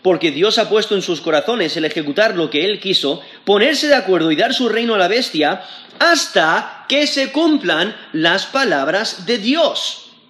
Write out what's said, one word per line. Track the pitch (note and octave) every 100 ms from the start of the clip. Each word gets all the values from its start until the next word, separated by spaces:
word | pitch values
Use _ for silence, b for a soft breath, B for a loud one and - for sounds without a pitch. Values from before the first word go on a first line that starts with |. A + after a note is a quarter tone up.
porque | F#3 E3+ E3
Dios | C#3 G3+ G#3+
ha | F#3
puesto | G#3+ G#3
en | G3+
sus | F3+ D#3+
corazones | E3 D3+ D3 A#3 D#3+ E3
el |
ejecutar | D#3 E3+ D3 C#3+ A3
lo | F3+ D#3
que | D3
él | F#3+ G3+
quiso, | G3 F3+ C#3 D3 B B
ponerse | - G3+ B3+ D4+ D4
de |
acuerdo | C4+ F#3+ F3+ D#3+
y |
dar | D#3 A#3
su | B3+ A#3+
reino | G#3+ A#3
a | G#3
la | F3+
bestia, | A#3 B3 D#3+ D3 F#3+ B B B -
hasta | E4 E4 - F#3+ D#3+ F#3 - - -
que | C#4 C#4+
se | C#4 C4
cumplan | C#4+ E4 D4 F3+ D#3 F#3+ G#3 -
las | E3 E3 F#3+ -
palabras | C4+ B3+ D3 C#3 F#3+ A3 -
de | F3+ A#3+
Dios. | G#3 D#4 D4+ - - - - -